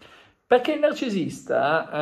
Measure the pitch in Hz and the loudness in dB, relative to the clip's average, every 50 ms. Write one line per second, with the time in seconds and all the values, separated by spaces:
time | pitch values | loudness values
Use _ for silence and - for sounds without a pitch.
0 | - - - - _ _ _ _ _ - 233 247 247 - 302 294 294 294 294 - | -20 -20 -20 -20 _ _ _ _ _ 2 2 4 4 2 -2 2 0 0 0 0
1 | 277 247 202 190 151 131 - - - - 123 120 131 143 156 160 - - - 151 | -4 -4 -2 -2 -4 -4 -6 -10 -6 -4 -2 0 0 2 0 0 -2 -4 -6 -4